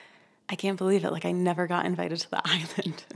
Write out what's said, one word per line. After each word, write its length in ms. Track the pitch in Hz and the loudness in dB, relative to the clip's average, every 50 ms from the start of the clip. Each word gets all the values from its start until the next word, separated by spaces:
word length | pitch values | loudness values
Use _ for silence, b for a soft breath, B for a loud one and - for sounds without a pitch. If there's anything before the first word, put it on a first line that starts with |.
| b b b b b b b b b - | b b b b b b b b b -8
"I 80 | 190 | -6
can't 220 | - - 196 196 180 | -2 0 0 0 2
believe 260 | 190 190 202 196 165 | 2 4 4 4 4
it. 80 | - - | 2 -2
Like, 120 | 170 180 | -2 0
I 80 | 175 175 | 0 0
never 340 | 180 180 180 175 170 180 | 2 2 2 2 2 0
got 180 | 165 175 180 - | 0 0 0 0
invited 360 | 180 180 165 175 170 165 170 | 0 0 0 -2 -2 -4 -4
to 100 | - - | -6 -4
the 120 | - - - | -2 -2 0
<laughs> 60 | 160 | 2
island." 560 | 170 175 160 - - - - 175 156 - - - - | 2 0 0 -2 -4 -4 -4 -4 -6 -8 -10 -14 -14